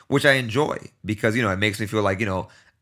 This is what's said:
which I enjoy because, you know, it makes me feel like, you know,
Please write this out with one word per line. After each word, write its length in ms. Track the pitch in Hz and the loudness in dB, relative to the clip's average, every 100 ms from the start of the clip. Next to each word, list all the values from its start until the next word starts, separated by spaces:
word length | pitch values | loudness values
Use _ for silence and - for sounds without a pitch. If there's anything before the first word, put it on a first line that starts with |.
| - | -2
which 180 | 135 | 2
I 100 | 147 | 4
enjoy 440 | 135 120 110 151 - - _ | 4 2 -2 -2 -4 -10 _
because, 300 | - 110 113 | -6 -2 0
you 80 | 113 | 0
know, 80 | 110 | 0
it 80 | 95 | 0
makes 220 | 104 101 | -2 -2
me 60 | 107 | -2
feel 160 | 110 | 0
like, 180 | 101 98 | 0 0
you 60 | 107 | -2
know, 220 | 92 98 - _ _ | -4 -6 -14 _ _